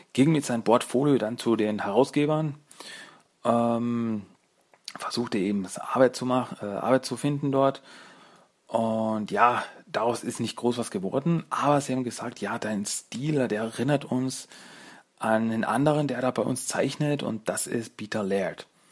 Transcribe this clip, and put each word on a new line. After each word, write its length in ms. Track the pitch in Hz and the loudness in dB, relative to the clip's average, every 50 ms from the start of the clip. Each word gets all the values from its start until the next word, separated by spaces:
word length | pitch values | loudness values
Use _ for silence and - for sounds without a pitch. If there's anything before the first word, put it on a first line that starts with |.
| - _ - | -16 _ 2
Ging 180 | 120 135 156 | 4 6 6
mit 120 | 165 147 - | 6 2 2
seinem 200 | - 120 117 104 | 0 -4 0 4
Portfolio 560 | 107 113 123 - - - 120 143 147 139 117 | 4 4 4 4 2 0 2 4 4 4 4
dann 180 | 107 107 120 | 2 0 -4
zu 180 | - - 117 117 | -2 2 2 2
den 280 | 110 107 107 107 101 - | 4 2 0 0 -2 -2
Herausgebern, 720 | 104 98 113 135 - - 147 147 147 151 156 156 151 139 - _ - - - - - - - - - - - _ _ _ _ - | 2 4 4 4 4 4 0 2 2 2 0 0 -2 -4 -8 _ -20 -20 -20 -18 -18 -16 -18 -18 -20 -20 -20 _ _ _ _ 0
ähm, 840 | 117 117 120 117 117 117 117 120 120 120 117 117 113 110 104 95 - _ _ _ _ _ _ _ _ _ _ - - - | 2 2 4 4 2 0 0 0 -2 -2 -2 -2 -2 -4 -6 -8 -12 _ _ _ _ _ _ _ _ _ _ -18 -16 -12
versuchte 400 | - - - - 120 123 113 - | -10 -10 -6 -4 -4 -4 -2 0
eben 300 | 104 90 101 104 101 95 90 - - - - - | 0 0 0 0 -2 -4 -6 -8 -10 -8 -2 2
Arbeit 220 | 127 131 123 123 | 4 4 4 4
zu 100 | - 123 | 0 -2
mach-, 380 | 127 127 127 117 - - - - | 0 0 0 0 -4 -8 -8 -8
äh, 20 | |
Arbeit 400 | 101 101 - - 113 131 131 - | -6 -6 -2 0 2 2 2 2
zu 100 | - 127 | -2 -6
finden 360 | 117 - 143 147 143 151 143 | -2 -2 -2 -2 0 -2 0
dort. 320 | 135 135 135 135 135 - - - - - - - - - - - - - _ _ _ _ _ | 2 4 2 2 0 -2 -12 -20 -20 -20 -20 -20 -20 -20 -20 -20 -20 -20 _ _ _ _ _
Und 640 | - - 117 113 113 110 110 110 110 110 107 107 98 | -4 -2 -2 0 0 0 0 -2 -2 -2 -2 -4 -2
ja, 320 | 101 101 117 123 123 - - - - - - | 2 4 4 4 4 2 -4 -8 -12 -20 -14
daraus 400 | - - - 110 120 117 - - | -6 -4 -2 0 0 -2 -2 -4
ist 160 | 120 117 - | -6 -4 -4
nicht 160 | 120 107 - | -4 -6 -4
groß 200 | - - 120 120 | -2 -2 0 0
was 140 | 123 113 - | 0 -4 -4
geworden, 540 | - 101 90 95 - 135 139 170 170 160 - - | -4 -4 -4 -2 -2 0 2 2 0 0 0 -4
aber 300 | - - 127 143 147 143 | -4 0 2 4 4 2
sie 140 | 135 - 127 | 2 0 -4
haben 100 | 131 127 | -4 -4
gesagt, 380 | 120 - - - 120 110 - | -6 -6 -8 -10 -10 -8 -8
ja, 180 | 104 98 - - | -8 -6 -6 -6
dein 260 | - 107 107 98 104 | -4 -4 -4 -4 -4
Stil, 640 | - - - - - - 113 139 156 151 139 127 | -4 -6 -8 -8 -10 -10 -6 -2 0 0 2 2
der 140 | 113 104 104 | 0 0 -2
erinnert 420 | 113 113 - - 120 139 147 143 - | -4 -4 -4 -2 0 0 0 0 0
uns 460 | - 123 127 127 131 127 - - - - - - - - - - - - - _ _ _ - | -2 -2 -2 -2 -2 -4 -6 -12 -16 -20 -20 -20 -20 -20 -20 -20 -20 -20 -20 _ _ _ -4
an 320 | - 110 110 110 113 113 | 0 2 2 4 2 2
einen 120 | 113 113 104 | 0 0 0
anderen, 460 | - 107 123 143 156 147 151 147 135 | 0 2 4 4 4 4 4 2 0
der 100 | 123 117 | -2 0
da 120 | 127 127 | 0 0
bei 100 | 123 - | 0 0
uns 260 | 107 - 127 - - | 0 0 -2 -4 -4
zeichnet, 560 | - - - 95 135 135 - 151 147 147 147 - | -4 0 0 0 0 0 0 0 0 0 -2 -2
und 240 | - 113 107 - | -4 -6 -4 -4
das 180 | - 90 - - | -4 -4 -4 -4
ist 300 | - - 117 113 - - | -4 -4 -4 -4 -6 -10
Peter 280 | - 101 - - 110 101 | -12 -8 -4 -4 -2 0
Laird. 440 | 95 98 98 95 82 71 - - _ _ _ _ - | 0 0 0 0 -2 -6 -8 -16 _ _ _ _ -20